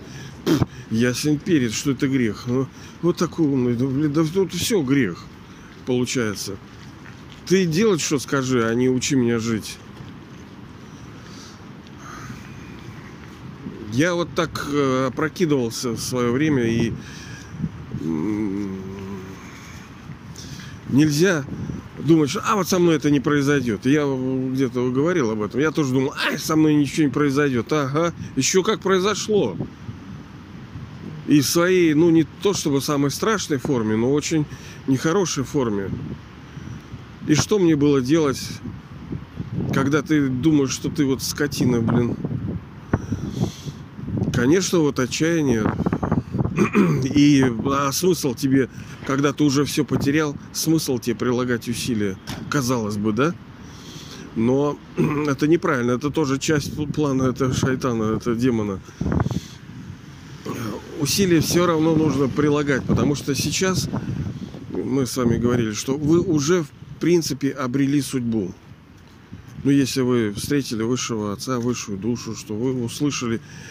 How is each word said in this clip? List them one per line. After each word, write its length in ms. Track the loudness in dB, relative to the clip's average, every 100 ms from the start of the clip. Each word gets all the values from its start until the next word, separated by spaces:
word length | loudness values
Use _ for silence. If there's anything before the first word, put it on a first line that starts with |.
| -6 -14 -14 -4 2
пф, 160 | 2 2 -4 -2
ясен 480 | 2 2 2 0 0
перец, 340 | 2 2 2
что 180 | 0 -2
это 160 | 0 2
грех». 360 | 2 0 -2 -2
Ну, 200 | 0 -2 -6 -18 -2
вот 160 | 0 0
такой 280 | 0 2 2
умный, 300 | 2 2 2
ну, 100 | 0
блин, 240 | 2 2
да 120 | 2 2
тут 280 | 2 0
все 280 | 0 0 2
грех 440 | 4 2 2 -2 -12 -20 -20 -20 -20 -10 -2
получается. 720 | 0 0 0 -2 -4 -8 -10 -14 -20 -20 -20 -18 -18 -18 -10 2
Ты 180 | 4 4
делать 360 | 4 4 2
что 180 | 2 -2
скажи, 480 | 0 0 2 2 4
а 60 |
не 160 | 2 2
учи 260 | 2 2 2
меня 240 | 2 2
жить. 380 | 0 -2 -4 -12 -16 -16 -16 -16 -18 -18 -18 -18 -18 -18 -18 -18 -18 -18 -18 -16 -18 -18 -18 -18 -18 -18 -16 -14 -14 -14 -14 -16 -16 -16 -16 -16 -16 -16 -16 -16 -16 -12 -12 -10 -4
Я 200 | 0 2
вот 160 | 0 -2 -2
так, 320 | -4 -4 -4
э, 340 | 0 2 2 0
опрокидывался 840 | -2 -4 0 2 2 0 -4 -4
в 80 | -4
свое 340 | -4 0 0
время, 300 | 2 2 2
и, 280 | 2 2 0 -2 -10 -14 -14 -14 -14 -8 -8 -8 -10 -6
м, 760 | -4 -2 -2 -2 -4 -4 -6 -8 -10 -10 -10 -12 -12 -16 -16 -18 -18 -18 -18 -18 -16 -16 -16 -16 -14 -14 -14 -12 0
нельзя 560 | 4 4 4 2 2 -2 -8 -8 -8 -12 -2
думать, 300 | 4 4 4
что: 120 | 0 0
«А 100 | 2
вот 120 | 2
со 100 | 4
мной 180 | 6 4
это 120 | 4
не 120 | 4
произойдет». 640 | 4 2 4 2 2 0 4
Я 200 | 4 2
где-то 840 | 0 -2 -2 0 0 0 2 0
говорил 400 | 2 2 2 2
об 100 | 0
этом. 200 | -2 0
Я 100 | 0
тоже 220 | 2 2
думал: 200 | 2 0 0 -2
«Ай, 100 | -2
со 200 | 0 4
мной 180 | 6 6
ничего 300 | 2 2 2
не 60 |
произойдет». 600 | 2 2 2 2 0 0
Ага, 420 | 0 0 0 -2 -4 -6 -2
еще 280 | 0 2
как 180 | 2 0
произошло. 720 | 2 2 2 -2 0 2 2 -2 -8 -10 -14 -14 -14 -16 -16 -18 -16 -16 -14 -14 -14 -14 -14 -6 4
И 140 | 4
в 60 | 6
своей, 460 | 4 4 6 6
ну, 160 | 6 6
не 120 | 6 4 0
то 100 | 0
чтобы 280 | 2 0 0
самой 300 | 2 0 0
страшной 460 | 0 0 0 0 -2
форме, 380 | 0 0 2 2
но 160 | 2
очень 340 | 2 2 0 0 -6 -14 -6 0
нехорошей 560 | 2 2 2 2 -2
форме. 460 | -2 0 0 0 -4 -6 -8 -12 -14 -18 -16 -14 -14 -14 -14 -16 -16 -6 2
И 60 | 2
что 220 | 4 4
мне 180 | 4 6
было 260 | 4 4
делать, 380 | 4 2 2 0 -6 -10 -12 -12 -14 -14 -10 -10 -10 -10 -6 -4 0
когда 280 | 0 2 2
ты 280 | 2 2 2
думаешь, 420 | 2 4 4 2
что 180 | -2 -4
ты 160 | 0 0
вот 180 | 0
скотина, 580 | -2 -2 -2 0 2 2
блин? 340 | 2 2 2 -2 -4 -4 -4 -6 -10 -18 -4 -4 -2 -6 -4 -2 -4 -4 -12 -12 -14 -12 -6 -2 0
Конечно, 460 | 2 4 4 4 2
вот 200 | 2 2
отчаяние. 640 | -2 0 0 2 2 2 0 0 -2 -2 0 -2 -2 -2 0 2
<clears throat> 480 | 2 4 4 4
И, 400 | 2 4 6 6 4 2 0
а 260 | 0 0
смысл 440 | 0 2 2 0 0
тебе, 340 | 2 2 2 -4 -14 -10 -4
когда 260 | 0 2
ты 100 | 4
уже 220 | 2 4 2
все 180 | 0
потерял, 520 | 0 0 2 2 0 -4 -8
смысл 460 | -2 2 2 2 -2
тебе 160 | 0 0
прилагать 520 | 0 2 2 -2 -2
усилия? 500 | -4 -2 0 0 -4 -10 -10 -2
Казалось 480 | 0 2 0 -2 -2
бы, 140 | 0
да? 220 | 2 0 -2 -12 -18 -18 -18 -16 -16 -16 -16 -8 -2
Но 420 | 2 2 0 -4 -6
<clears throat> 400 | -2 0 0 -2
это 200 | 0 2
неправильно, 440 | 4 2 0 0
это 200 | 0 0
тоже 260 | 0 0 0
часть 380 | 0 0 -2 -4
пл-, 120 | -4
плана 360 | 0 0 2
этого 300 | 0 2 0
шайтана, 640 | 2 0 0 0 0 0 0
этого 180 | 0 2
демона. 440 | 2 2 0 -4 -8 -6 -2 0 0 -2 -6 -14 -16 -16 -14 -16 -18 -18 -18 -12 -10 -8 -8 -8 -10 -4
Усилия 420 | 0 2 4 4
все 240 | 4 4 4
равно 300 | 4 4 4
нужно 340 | 4 2 0
прилагать, 540 | 2 2 2 2 0
потому 320 | 2 2 2 0
что 200 | -2 -2
сейчас 540 | -2 0 0 0 -2 -4 -4 -6 -6 -8 -12 -14 -8
мы 340 | -6 -2 0 0
с 120 | 0
вами 200 | 2 2
говорили, 360 | 2 2 0
что 240 | -2 -4 0
вы 240 | 4 4
уже, 420 | 4 2 4 2
в 60 | 0 -8 -18 -2
принципе, 520 | 4 4 2 -2 -2
обрели 500 | -2 -2 2 2 2
судьбу. 520 | 0 -2 0 0 -2 -6 -18 -20 -20 -20 -20 -20 -20 -18 -16 -2
Ну, 80 | 4
если 300 | 4 4 2
вы 320 | 2 4 2
встретили 500 | -2 0 0 0 -2
высшего 500 | 0 0 -2 -2 -4
отца, 260 | -4 -4 -2
высшую 380 | -2 -2 -6 -6
душу, 380 | -4 -4 -6 -10
что 200 | -8 -4
вы 260 | -2 -2
услышали, 580 | -4 -2 -2 -2 -2 -4 -6 -18 -18